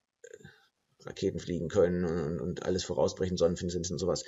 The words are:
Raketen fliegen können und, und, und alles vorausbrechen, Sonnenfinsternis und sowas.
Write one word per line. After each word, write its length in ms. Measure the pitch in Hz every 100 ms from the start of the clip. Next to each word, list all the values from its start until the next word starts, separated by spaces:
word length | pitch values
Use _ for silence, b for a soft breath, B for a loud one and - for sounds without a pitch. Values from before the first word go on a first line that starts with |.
| _ _ - - - b b _ _ _
Raketen 380 | - - 95 87
fliegen 300 | 87 87 82
können 360 | 104 87 90 87
und, 140 | 85
und, 220 | 76 85
und 220 | 82 78
alles 200 | - 92
vorausbrechen, 540 | - 85 92 - 92 90
Sonnenfinsternis 540 | 85 87 90 87 87
und 80 | 76
sowas. 240 | 87 76